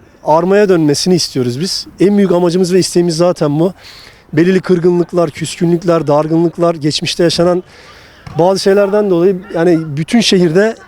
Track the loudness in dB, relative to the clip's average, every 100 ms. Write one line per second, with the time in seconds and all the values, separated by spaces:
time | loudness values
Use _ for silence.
0 | -20 _ 0 0 2 2 4 2 2 0
1 | 0 0 -2 -4 -4 -4 -6 -8 -8 -2
2 | 2 2 2 2 0 0 0 0 0 0
3 | 0 0 0 0 -2 0 -2 -4 -20 -20
4 | -20 -20 -6 0 2 0 0 0 2 0
5 | -2 -2 -2 -4 -10 -4 -2 0 0 0
6 | 2 0 0 0 0 0 -2 -2 -4 -4
7 | -6 -2 0 0 0 -2 -6 -20 -20 -20
8 | -20 -20 -8 0 0 2 2 2 2 0
9 | 0 2 0 -2 -6 -2 2 0 -2 -6
10 | -2 0 2 2 2 2 0 -4